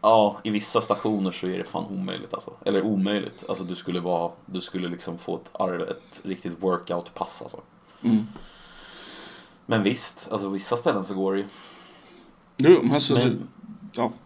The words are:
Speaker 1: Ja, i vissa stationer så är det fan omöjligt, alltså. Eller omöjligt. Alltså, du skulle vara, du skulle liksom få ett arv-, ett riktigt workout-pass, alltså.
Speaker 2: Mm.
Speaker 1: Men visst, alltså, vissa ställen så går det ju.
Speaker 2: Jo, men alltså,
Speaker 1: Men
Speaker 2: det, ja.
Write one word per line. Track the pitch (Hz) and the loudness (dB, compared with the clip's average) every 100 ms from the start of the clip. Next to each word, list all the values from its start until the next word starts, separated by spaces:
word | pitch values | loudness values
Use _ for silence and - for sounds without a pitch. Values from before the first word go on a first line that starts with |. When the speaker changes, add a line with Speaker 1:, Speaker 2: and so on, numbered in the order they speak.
Speaker 1:
Ja, | 107 113 104 95 | 8 8 6 2
i | 113 | -2
vissa | 104 104 117 | -2 0 0
stationer | - - 113 107 95 | 2 0 0 0 0
så | 87 92 | -2 -4
är | 92 | -4
det | |
fan | 92 87 87 | -6 -6 -6
omöjligt, | 95 92 92 - | -6 -6 -8 -8
alltså. | - - - - | -10 -10 -6 0
Eller | 98 | 2
omöjligt. | 101 101 95 104 - - - | 2 2 2 0 -2 -10 -6
Alltså, | 92 | -6
du | 90 90 | -4 -8
skulle | - 90 | -4 -4
vara, | 87 85 85 - - | 0 0 0 -6 -10
du | 92 | -8
skulle | - 92 90 | -6 -6 -6
liksom | 87 - 87 | -6 -8 -8
få | - 85 | -6 -6
ett | - | -8
arv-, | - 95 90 - | -2 -2 0 -4
ett | - - - | -8 -12 -14
riktigt | 98 92 92 85 | -8 -6 -6 -2
workout-pass, | 95 87 - 87 - - - - | 0 0 -2 -4 -4 -8 -8 -6
alltså. | - - - - _ - | -12 -16 -20 -20 _ -4
Speaker 2:
Mm. | 117 110 107 - - - - - - - - - - - - - - | 2 2 2 -10 -18 -20 -20 -20 -18 -16 -16 -16 -16 -18 -20 -20 -2
Speaker 1:
Men | 113 | 0
visst, | 101 123 - - - | 2 0 -6 -8 -6
alltså, | 107 98 | -4 -4
vissa | 98 98 95 | -4 -2 -2
ställen | 175 110 | 0 -2
så | 95 | -4
går | 95 95 | -2 0
det | 98 | 0
ju. | 101 - - - - - - - - - _ - | -4 -12 -20 -20 -20 -20 -20 -20 -20 -20 _ 2
Speaker 2:
Jo, | 139 175 | 8 10
men | 165 | 8
alltså, | 165 - | 4 4
Speaker 1:
Men | 131 123 | 4 4
Speaker 2:
det, | 104 - - - - - | 0 -8 -16 -20 -18 -14
ja. | - 117 - | -2 -2 -4